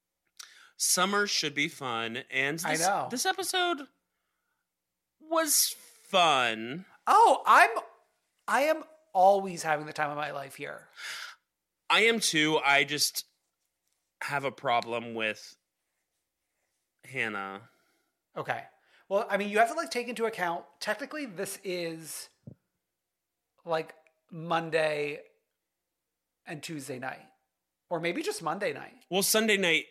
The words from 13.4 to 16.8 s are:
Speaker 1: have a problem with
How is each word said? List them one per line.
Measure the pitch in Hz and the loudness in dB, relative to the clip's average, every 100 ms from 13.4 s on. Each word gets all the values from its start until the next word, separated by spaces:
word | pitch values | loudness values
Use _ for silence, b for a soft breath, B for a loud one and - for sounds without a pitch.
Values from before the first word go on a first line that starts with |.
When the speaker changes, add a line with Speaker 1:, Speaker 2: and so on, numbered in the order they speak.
| _ _ _ _ _ _ _ - | _ _ _ _ _ _ _ -12
Speaker 1:
have | - 143 135 | -6 -4 -4
a | |
problem | 110 135 117 113 117 120 | -4 0 0 0 -6 -6
with | 113 110 104 - - _ _ _ _ _ _ _ _ _ _ _ _ | -4 -4 -6 -12 -20 _ _ _ _ _ _ _ _ _ _ _ _